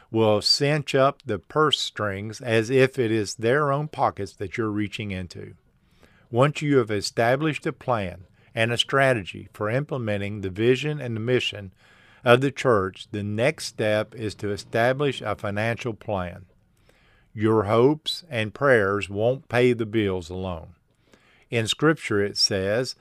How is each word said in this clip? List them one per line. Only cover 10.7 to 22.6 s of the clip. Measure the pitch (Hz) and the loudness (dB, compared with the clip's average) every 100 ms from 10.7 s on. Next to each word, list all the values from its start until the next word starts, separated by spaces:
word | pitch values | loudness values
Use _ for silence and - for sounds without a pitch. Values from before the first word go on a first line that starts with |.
| 127 147 151 | 2 0 -6
and | 127 110 | -6 -6
the | |
mission | 113 123 - 104 98 - _ _ _ _ | 0 0 0 -6 -14 -18 _ _ _ _
of | 123 120 | 4 6
the | 139 | 4
church, | - 135 110 95 - - | 0 2 2 2 -6 -10
the | 104 | -8
next | 104 104 127 160 - | -6 -2 -2 -2 -10
step | - 110 107 107 117 | -4 0 0 -2 -6
is | 110 92 | -8 -6
to | 104 | -6
establish | 101 - 117 117 131 143 120 | -8 -4 0 0 0 -2 -4
a | 113 101 | -6 -6
financial | 107 101 113 117 123 | -4 -4 -4 -4 -6
plan. | 107 - 101 90 92 92 _ _ _ _ _ _ _ _ | -8 -6 -6 -6 -10 -20 _ _ _ _ _ _ _ _
Your | 110 107 110 | -2 2 4
hopes | 98 113 131 156 - - - | 4 4 4 4 -2 -6 -6
and | 123 110 | -6 -6
prayers | - 147 120 98 101 92 | -2 4 4 4 0 -4
won't | 98 113 135 - | -2 -2 -2 -2
pay | 120 123 | 2 4
the | 117 110 | 2 -2
bills | 110 104 92 85 | -2 0 -2 -6
alone. | 92 95 85 85 _ _ _ _ _ _ _ _ | -8 -8 -8 -12 _ _ _ _ _ _ _ _
In | 120 110 | -4 -2
Scripture | - 151 160 - 104 | 0 0 0 -2 -2
it | 101 101 | 0 0
says, | - 101 | 0 0